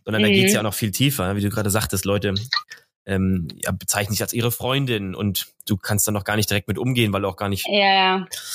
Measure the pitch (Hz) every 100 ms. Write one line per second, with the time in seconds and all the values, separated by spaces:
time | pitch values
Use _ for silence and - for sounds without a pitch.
0 | - 110 214 196 190 147 107 - 110 -
1 | 135 123 92 101 101 104 104 104 - 95
2 | 98 101 101 98 120 - - - _ _
3 | - 98 95 95 78 - - 95 - 101
4 | 104 104 104 117 117 117 123 131 135 110
5 | 98 90 104 92 - - - 98 - 104
6 | - 104 98 107 107 101 - 95 127 123
7 | 110 98 98 92 101 98 - 202 196 190
8 | 185 185 180 - -